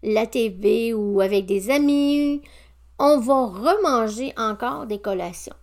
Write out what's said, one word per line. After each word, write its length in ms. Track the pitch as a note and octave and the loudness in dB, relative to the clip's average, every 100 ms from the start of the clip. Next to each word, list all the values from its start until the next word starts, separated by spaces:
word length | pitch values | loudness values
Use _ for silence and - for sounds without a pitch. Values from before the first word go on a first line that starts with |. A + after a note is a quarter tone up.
la 240 | G3+ G#3+ A3 | 0 0 0
T 220 | B3+ A3+ | -2 -2
V 440 | F#3 G3+ G#3+ A#3 | 0 2 2 0
ou 280 | A3+ G#3 G3+ | -2 0 0
avec 240 | F#3+ G3+ F#3 | 2 0 0
des 240 | G3 F#3+ | -2 0
amis, 720 | C#4 C#4+ C#4+ C#4+ D4 D4 C#4+ - - - _ - - | 2 4 2 2 2 0 -2 -8 -20 -20 _ -20 0
on 180 | C#4 D4 | 4 4
va 280 | A3+ C4+ B3 | 4 2 2
remanger 880 | F#3 B3+ G4+ F#4 B3+ A3 G#3+ C4+ - | -2 0 2 2 2 0 -4 -8 -4
encore 500 | A3 G#3 A#3+ - C4+ | -6 -4 -6 -6 -8
des 120 | G#3 | -8
collations. 560 | G#3 F#3+ F3 F3 - - | -4 -6 -6 -10 -16 -18